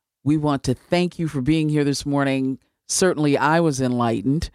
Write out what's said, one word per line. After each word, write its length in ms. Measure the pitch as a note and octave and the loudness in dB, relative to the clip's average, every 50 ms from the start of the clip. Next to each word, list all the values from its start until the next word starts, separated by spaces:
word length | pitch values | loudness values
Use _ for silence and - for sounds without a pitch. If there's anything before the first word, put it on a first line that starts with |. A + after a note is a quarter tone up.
| _ _ _ _ - | _ _ _ _ -2
we 140 | C#3 D3+ D#3 | 0 0 2
want 240 | D3 D3+ C#3 C3+ - | 0 0 -2 -2 -2
to 100 | C3+ B2 | -4 -4
thank 440 | - _ _ F3+ F3 F3+ E3+ - - | -4 _ _ -2 0 0 -2 -4 -6
you 100 | E3 D3+ | -6 -4
for 140 | D3+ C#3 | -4 -2
being 260 | B2 D3 D#3+ D#3+ D#3 D3+ | 0 0 0 2 0 0
here 160 | D3+ D3+ C#3+ | 0 0 0
this 220 | C#3+ C#3 - - | 0 -2 -2 -4
morning. 520 | D3 C#3+ C#3 C#3 C#3 C3+ C3+ C3 C3 C3 - _ _ _ _ _ - | -2 -2 0 0 0 0 0 -2 -2 -4 -6 _ _ _ _ _ -8
Certainly, 480 | - - F#3+ F#3 - C#3+ D3+ D3 C#3 | -2 0 2 2 2 2 0 2 2
I 240 | - C3+ D3 D#3+ E3+ | 2 2 2 4 4
was 200 | E3+ D#3+ C3+ B2+ | 2 2 0 0
enlightened. 680 | C3 B2 B2 A#2+ A#2+ A#2 A2+ A2+ G2+ C3 C#3+ E3+ - - | -2 0 0 0 0 0 0 0 0 -2 -2 -2 -4 -8